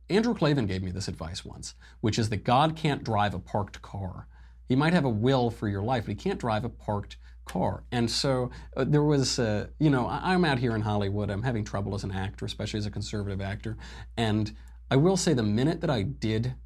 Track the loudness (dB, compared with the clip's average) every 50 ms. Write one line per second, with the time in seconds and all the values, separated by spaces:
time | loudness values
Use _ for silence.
0 | -4 0 2 2 4 2 2 2 2 2 4 2 2 0 0 -2 -4 -4 -4 -6
1 | -6 -6 -6 -8 -8 -8 -10 -10 -12 -12 -14 -14 -14 -14 -16 -18 -20 -20 -8 -2
2 | 0 0 2 2 0 0 -2 -2 0 2 4 4 4 2 0 0 -2 0 0 -2
3 | -2 -2 0 2 0 0 -2 -4 -8 -4 -4 -4 -4 -4 -8 -14 -16 -14 -10 -10
4 | -8 -8 -10 -12 -14 -16 -18 -20 -20 -20 -20 -10 -4 0 2 2 4 4 4 4
5 | 4 2 2 2 4 4 4 4 4 2 0 -2 -2 -2 -2 0 0 0 0 0
6 | -2 -4 -6 -4 -2 -2 -2 -2 -2 -2 0 0 -2 -4 -8 -8 -4 -4 -2 -2
7 | -4 -6 -12 -20 -20 -20 -20 -20 -14 -8 -4 -2 -2 -2 -2 -4 -6 -4 -2 0
8 | 0 0 0 0 0 2 2 2 0 -2 -6 -10 -14 -8 -4 -2 0 4 4 4
9 | 4 4 4 4 2 2 0 0 0 0 0 0 -2 -4 -2 2 4 4 4 4
10 | 2 0 -2 -2 0 2 2 4 4 4 2 2 2 0 0 0 0 2 2 2
11 | 0 0 0 -2 -2 -2 -2 -2 -2 -2 -2 -2 -2 -4 -4 -4 -4 -4 -4 -4
12 | -4 -4 -4 -4 -4 -6 -6 -6 -8 -8 -6 -6 -6 -4 -4 -4 -4 -4 -6 -6
13 | -8 -6 -4 -4 -4 -4 -4 -4 -4 -6 -6 -6 -8 -8 -10 -10 -12 -14 -16 -16
14 | -16 -10 -4 -2 0 2 2 2 0 -2 -6 -10 -18 -20 -20 -12 -2 2 4 4
15 | 6 6 4 4 2 2 2 2 2 2 2 4 4 2 2 0 0 0 0 0
16 | 0 -2 -4 -2 -2 0 0 2 0 -2 -4 -8 -12